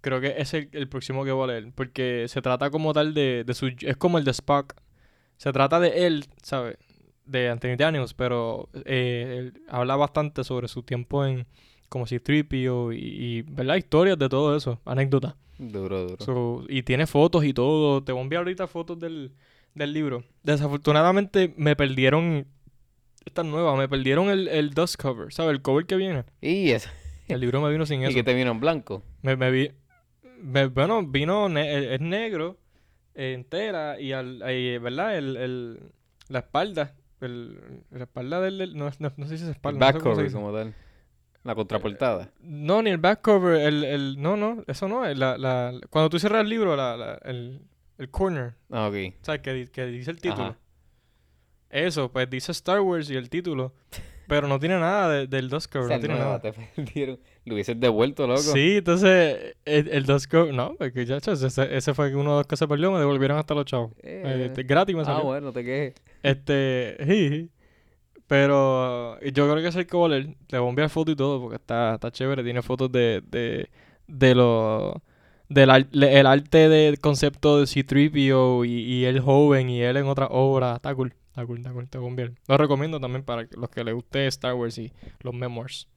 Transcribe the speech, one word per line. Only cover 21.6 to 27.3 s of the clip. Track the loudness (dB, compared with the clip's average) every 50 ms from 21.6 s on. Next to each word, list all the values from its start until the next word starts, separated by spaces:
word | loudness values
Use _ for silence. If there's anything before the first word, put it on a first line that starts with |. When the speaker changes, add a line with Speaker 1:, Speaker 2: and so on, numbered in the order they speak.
| 2 2 2
Speaker 1:
perdieron, | 2 0 0 2 4 4 4 4 4 2 0 -2 -2 -4 -8 _ _ _ -20 _ _ _ _ _ _ _ _ _ _ _
esta | -8 _ -6
es | -4
nueva, | -2 -2 0 2 2 2
me | 2 0
perdieron | 0 -2 0 2 2 2 4 2 2
el, | 2 0 0 0
el | 0 0 0 0
dust | 0 0 0 0 -2 -4
cover, | -4 -4 -4 -4 -8 -10 -6
¿sabes? | -2 0 0 0
El | 0
cover | 2 2 2 2 2
que | 0 -2
viene. | -2 0 -2 -4 -4 -6 -8 _ _
Speaker 2:
Y | -2 -2 0 2 4 2
eso. | 2 2 0 -8 -16 -16 -16 -16 -16 -16 -8
Speaker 1:
El | -6